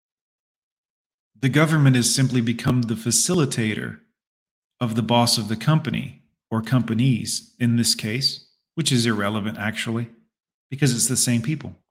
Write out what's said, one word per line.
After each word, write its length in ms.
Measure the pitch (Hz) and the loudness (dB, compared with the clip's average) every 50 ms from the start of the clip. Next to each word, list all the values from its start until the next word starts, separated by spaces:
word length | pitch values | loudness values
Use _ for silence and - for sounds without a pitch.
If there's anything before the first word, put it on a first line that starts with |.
| _ _ _ _ _ _ _ _ _ _ _ _ _ _ _ _ _ _ _ _ _ _ _ _ _ _ _ 110 | _ _ _ _ _ _ _ _ _ _ _ _ _ _ _ _ _ _ _ _ _ _ _ _ _ _ _ _
The 100 | 139 131 | -2 2
government 480 | 113 147 160 151 160 151 139 135 127 | 4 4 4 4 4 6 6 6 6
has 160 | 123 113 - - | 4 2 2 2
simply 280 | 135 131 120 127 123 | 2 0 2 2 0
become 420 | 113 120 117 - - - 127 127 117 | 0 0 -2 -2 -2 0 0 0 0
the 120 | 107 113 | -2 -4
facilitator 1040 | 113 - 120 113 - - 175 180 175 139 - - 120 110 107 104 120 123 - 110 - _ _ _ _ _ _ _ _ _ _ _ _ _ _ _ _ | -4 -2 -2 0 0 0 0 2 2 0 0 0 -2 -2 -2 -4 -4 -8 -10 -12 -14 _ _ _ _ _ _ _ _ _ _ _ _ _ _ _ _
of 160 | 123 110 110 | -4 -2 -2
the 80 | 117 110 | -2 0
boss 340 | 110 120 120 120 110 - | 4 4 4 4 4 0
of 120 | 120 101 104 | -2 -2 -4
the 80 | 110 | -6
company, 680 | 113 - 151 160 156 - - - - - - - - _ _ _ _ _ _ | -2 0 2 2 2 0 -2 -4 -6 -8 -10 -14 -20 _ _ _ _ _ _
or 120 | 113 110 | -4 -4
companies 920 | 110 - 131 123 110 - 117 113 131 135 117 104 107 - - - - _ _ - | -2 0 0 0 0 0 0 2 2 2 2 0 -2 -6 -8 -8 -10 _ _ -2
in 160 | 120 117 117 | 0 0 2
this 180 | 117 110 - - | 2 2 0 -2
case, 540 | - - 107 110 139 135 - - - - _ _ _ _ _ _ | -2 -4 -6 -4 -2 -2 -4 -4 -6 -12 _ _ _ _ _ _
which 160 | 165 143 139 | -4 0 0
is 140 | 135 117 117 | 2 2 2
irrelevant, 520 | 117 110 104 101 101 107 104 98 107 113 | 2 0 0 0 -2 -2 -2 -4 -6 -6
actually, 520 | 107 101 110 110 - - 113 113 117 117 - - _ _ _ _ _ _ _ _ _ _ _ | -6 -6 -6 -6 -6 -6 -4 -4 -4 -6 -8 -12 _ _ _ _ _ _ _ _ _ _ _
because 260 | 131 135 147 135 120 | -4 0 0 2 2
it's 120 | 110 - | 0 -2
the 100 | - 127 | -2 0
same 240 | - - 127 120 117 | 0 0 0 0 0
people. 340 | - 151 156 - - 95 90 - _ _ | 0 -4 -6 -6 -8 -14 -16 -18 _ _